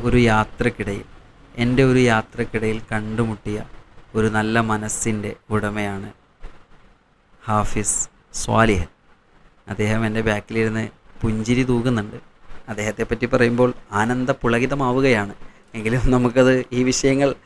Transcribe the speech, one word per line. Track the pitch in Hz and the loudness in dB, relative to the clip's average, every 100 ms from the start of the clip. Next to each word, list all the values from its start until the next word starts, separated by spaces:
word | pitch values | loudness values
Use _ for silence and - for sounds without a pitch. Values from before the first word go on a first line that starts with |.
| 120 | 2
ഒരു | 123 117 | 4 6
യാത്രക്കിടയിൽ, | 110 107 - 117 - 101 101 - - - - - - | 4 0 -2 -4 -4 -6 -6 -10 -20 -20 -20 -12 -4
എൻ്റെ | 120 127 131 | 0 4 4
ഒരു | 127 123 | 6 4
യാത്രക്കിടയിൽ | 110 - 120 113 113 110 107 104 | 2 -2 -6 -4 -2 -2 -4 -4
കണ്ടുമുട്ടിയ | 107 107 110 113 107 107 104 113 - - - - 113 | -6 -4 -2 -2 -4 -6 -8 -10 -18 -20 -20 -8 0
ഒരു | 110 110 | 0 2
നല്ല | 110 117 110 | 2 2 0
മനസ്സിൻ്റെ | 107 107 - 117 107 104 - - | -2 -4 -4 -4 -4 -6 -10 -4
ഉടമയാണ് | 107 104 104 101 95 104 - _ _ - - - - - _ _ _ _ _ - | -2 -2 -4 -6 -6 -12 -18 _ _ -18 -18 -20 -20 -20 _ _ _ _ _ -2
ഹാഫിസ് | 107 104 107 104 - - _ _ - | 0 2 0 -2 -4 -6 _ _ -8
സ്വാലിഹ്. | - 110 113 92 82 _ _ _ _ _ - _ - | 0 4 4 2 -2 _ _ _ _ _ -20 _ -10
അദ്ദേഹം | 101 107 110 113 | -4 0 0 0
എൻ്റെ | 110 110 | 0 0
ബാക്കിലിരുന്ന് | 104 - 113 110 110 110 - - - | -2 -4 -2 -2 -2 -6 -10 -20 -6
പുഞ്ചിരി | 117 107 110 123 127 | -4 -2 0 0 2
തൂകുന്നുണ്ട്. | 120 123 117 104 120 - _ - - - | 0 0 -2 -4 -12 -18 _ -14 -12 -10
അദ്ദേഹത്തെപ്പറ്റി | 104 107 104 110 113 120 | -6 -4 -4 -4 -4 0
പറയുമ്പോൾ | 123 120 120 123 - - 101 | 2 2 4 2 0 -4 -2
ആനന്ദപുളകിതമാവുകയാണ്. | 110 123 127 - 120 117 127 143 127 127 135 113 101 - - - _ 117 | 0 0 -2 0 0 0 0 0 0 2 2 2 0 -8 -16 -20 _ -6
എങ്കിലും | 107 123 113 | -2 0 2
നമുക്കത് | 127 123 127 127 127 120 123 | 4 2 4 4 2 0 -2
ഈ | 127 | 0
വിഷയങ്ങൾ | 123 135 135 139 - | 0 0 2 0 -2